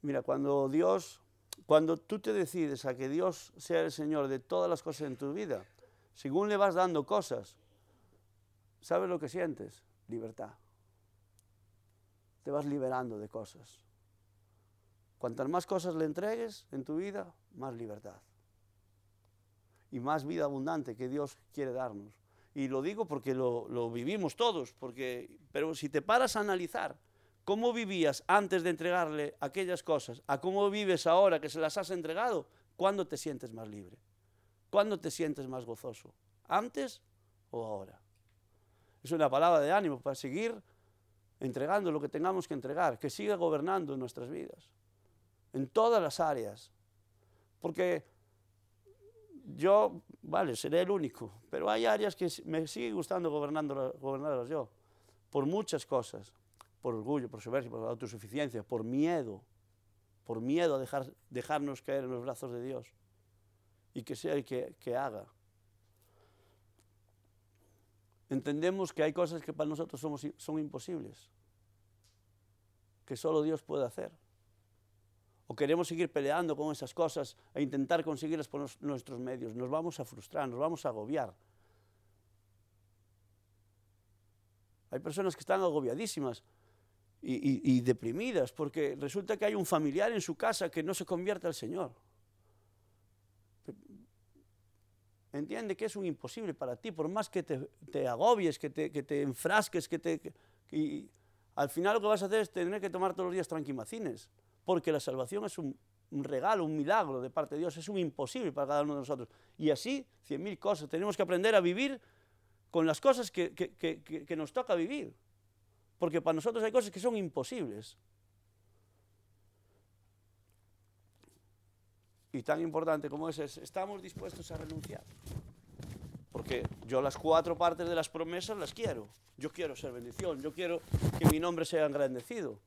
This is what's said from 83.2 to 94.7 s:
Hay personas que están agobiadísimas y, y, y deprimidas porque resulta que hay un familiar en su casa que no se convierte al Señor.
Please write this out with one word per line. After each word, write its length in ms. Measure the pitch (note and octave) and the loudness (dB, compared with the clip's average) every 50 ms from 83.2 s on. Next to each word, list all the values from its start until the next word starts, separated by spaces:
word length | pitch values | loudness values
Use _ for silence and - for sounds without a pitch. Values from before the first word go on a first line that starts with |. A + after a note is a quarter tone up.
| _ _ _ _ _ _ _ _ _ _ _ _ _ _ _ _ _ _ _ _ _ _ _ _ _ _ _ _ _ _ _ _ _ _ | _ _ _ _ _ _ _ _ _ _ _ _ _ _ _ _ _ _ _ _ _ _ _ _ _ _ _ _ _ _ _ _ _ _
Hay 80 | - C3 | -8 -6
personas 360 | E3+ D#3+ D3 E3+ G3 F#3+ E3 | -6 -6 -4 -2 -2 -2 -2
que 40 | - | -4
están 220 | - - F#3+ F#3+ | -2 0 2 4
agobiadísimas 800 | F#3+ F3+ D3+ D3+ C3+ B2 A#2 D3+ A3+ G#3 - - C#3 C3 A#2 - _ _ _ _ _ _ _ _ _ _ _ _ _ _ _ _ | 4 4 2 2 0 0 -2 -2 -4 -6 -4 -4 -4 -4 -4 -6 _ _ _ _ _ _ _ _ _ _ _ _ _ _ _ _
y, 120 | - - B2+ | -6 -4 -4
y, 440 | A#2+ - C#3+ C3+ - - - B2+ B2+ | 0 2 2 2 2 4 4 4 6
y 40 | |
deprimidas 720 | A#2+ B2 B2 A2 - A2+ A#2+ D#3+ A3 B3+ B3 F3 C3 B2+ | 6 4 2 2 2 -4 -2 -2 -2 0 2 2 0 0
porque 440 | - - D#3 C#3+ - D#3+ D3+ C#3 C#3+ C3+ | -2 -4 -6 -4 -2 0 0 0 -2 -2
resulta 360 | C#3+ C#3+ - G3 G3 - G#3+ | -6 -4 -4 -4 -2 -2 -2
que 100 | G3 G#3 | 0 0
hay 100 | G#3 G#3+ | 0 2
un 100 | G3+ F3+ | 0 0
familiar 460 | - - D#3+ D#3 D3 C3+ E3+ G3+ A3 | 2 2 4 4 2 2 2 2 2
en 100 | A#3 G#3+ | 2 0
su 140 | E3 - E3 | -2 -4 -6
casa 340 | - - A3 A3 - G3 E3+ | -2 0 0 0 0 -2 -2
que 140 | - E3 D#3 | -2 -2 -2
no 100 | E3 F#3+ | -2 -2
se 120 | - F#3 | -4 -2
convierte 420 | - F#3+ E3+ F3+ G3 G#3 F#3 - F3 | -2 -2 -2 0 0 -2 0 -2 -4
al 80 | D#3+ | -4
Señor. 360 | - - A2 C3+ F#3 F3+ B2 A#2 _ _ _ _ _ _ _ _ _ _ _ _ _ _ _ _ _ _ _ _ _ _ _ _ _ _ _ _ _ _ _ _ _ _ - - - - - - G3 A3 _ _ _ _ _ _ - _ _ _ _ _ _ | -4 -6 -6 -4 -4 -4 -6 -6 _ _ _ _ _ _ _ _ _ _ _ _ _ _ _ _ _ _ _ _ _ _ _ _ _ _ _ _ _ _ _ _ _ _ -16 -16 -16 -18 -20 -20 -20 -20 _ _ _ _ _ _ -20 _ _ _ _ _ _